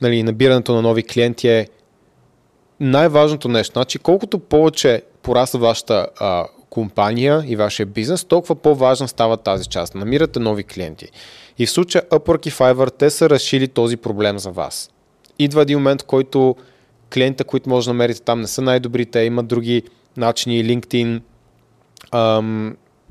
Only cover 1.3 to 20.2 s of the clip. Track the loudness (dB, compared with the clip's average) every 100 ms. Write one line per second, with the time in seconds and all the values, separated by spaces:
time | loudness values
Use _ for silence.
1.3 | 0 2 2 0 _ _ _ _ _ _
2.3 | _ _ _ _ -6 0 2 4 4 4
3.3 | 2 -2 -2 -2 -4 -4 -4 0 0 0
4.3 | -6 0 2 4 2 2 2 -2 _ -2
5.3 | 0 0 0 0 0 0 -2 -2 -4 -2
6.3 | -2 -4 _ -10 -6 -4 0 0 2 2
7.3 | 0 -2 -2 -2 -2 -6 -6 -4 -4 0
8.3 | 0 0 0 2 4 4 2 -2 -2 0
9.3 | 0 -2 -4 -4 -8 -8 -8 -2 -2 -2
10.3 | -2 -4 -4 -8 -12 -12 -14 -20 -20 -20
11.3 | -20 -12 -4 -2 -2 0 0 2 0 0
12.3 | -2 -2 0 2 2 0 0 0 2 2
13.3 | 2 0 -2 0 0 -2 -2 -6 -2 -2
14.3 | -2 -8 -8 -8 -10 -16 _ _ _ _
15.3 | -4 0 2 2 2 0 0 0 -2 0
16.3 | 2 2 0 -8 _ _ _ -8 -2 -2
17.3 | -2 -4 -4 0 -2 0 0 -2 -2 -4
18.3 | -4 -4 -4 0 0 -2 -4 -2 0 0
19.3 | -2 -2 -2 0 -2 -4 _ _ -4